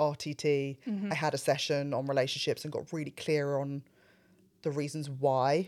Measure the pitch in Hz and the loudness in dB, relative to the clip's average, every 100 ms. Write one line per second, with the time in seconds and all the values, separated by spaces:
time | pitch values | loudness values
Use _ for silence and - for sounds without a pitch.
0 | 151 143 - 139 151 143 139 135 - 202 | 0 0 -6 -2 2 2 2 -6 -6 -4
1 | 202 143 151 147 - 143 - 143 143 127 | -2 0 0 0 0 0 2 0 0 -2
2 | 139 139 131 139 - 135 151 147 - 165 | 0 2 2 0 -2 -2 -4 -8 -6 -6
3 | 143 - - 151 143 139 139 139 - _ | -6 -6 0 0 2 0 -2 -6 -10 _
4 | _ _ _ _ _ _ 160 143 147 156 | _ _ _ _ _ _ -4 -2 -2 -4
5 | 147 131 139 131 131 151 | -6 0 4 6 4 4